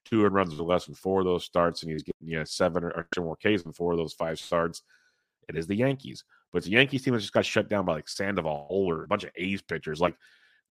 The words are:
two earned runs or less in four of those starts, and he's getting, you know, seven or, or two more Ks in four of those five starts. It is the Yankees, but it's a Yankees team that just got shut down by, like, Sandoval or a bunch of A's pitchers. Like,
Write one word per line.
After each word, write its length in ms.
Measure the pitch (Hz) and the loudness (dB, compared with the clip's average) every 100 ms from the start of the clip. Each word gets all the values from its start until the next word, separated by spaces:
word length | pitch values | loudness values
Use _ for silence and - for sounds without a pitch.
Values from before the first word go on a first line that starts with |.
two 200 | - 110 | 0 4
earned 120 | 104 98 | 6 4
runs 240 | 92 76 | 2 0
or 40 | |
less 240 | 85 90 - | 2 2 0
in 60 | |
four 280 | 71 95 95 | -6 -2 2
of 40 | 90 | 2
those 180 | 87 | 0
starts, 380 | - 90 87 82 | 0 2 2 2
and 100 | 82 | -6
he's 120 | 78 | -6
getting, 240 | - - 80 | -8 -10 -8
you 100 | 80 | -6
know, 60 | |
seven 400 | 78 - 92 85 | -4 0 2 2
or, 80 | 85 | -4
or 160 | 82 82 - | -6 -6 -4
two 60 | |
more 140 | 82 78 | -4 -2
Ks 280 | 104 104 | 2 2
in 80 | 80 | -2
four 220 | - 87 | -4 0
of 40 | 85 | 0
those 160 | 78 | -2
five 240 | - 82 80 | -4 -4 -4
starts. 460 | - 85 85 82 - _ _ _ _ _ - | 0 0 0 -4 -16 _ _ _ _ _ -10
It 80 | 78 | -6
is 120 | 82 | -2
the 80 | 101 | 0
Yankees, 480 | 131 135 - - - _ _ | 0 0 -8 -16 -20 _ _
but 60 | 87 | -6
it's 100 | 85 | 2
a 40 | |
Yankees 320 | 110 135 131 | 4 4 2
team 100 | 135 | 0
that 60 | 120 | 0
just 140 | 101 | 0
got 120 | 113 98 | 0 2
shut 240 | 110 101 | 0 0
down 160 | 104 90 | 0 0
by, 80 | |
like, 160 | 78 - | -2 -4
Sandoval 560 | - 98 98 78 73 73 | -6 -2 -2 -2 -4 -2
or 360 | 98 95 80 | 0 0 -2
a 40 | 76 | -2
bunch 160 | 104 | -4
of 60 | 90 - | -4 -6
A's 260 | 95 98 | -4 -6
pitchers. 400 | - 80 78 78 | -6 -8 -6 2
Like, 140 | 87 - _ _ _ _ _ | 2 2 _ _ _ _ _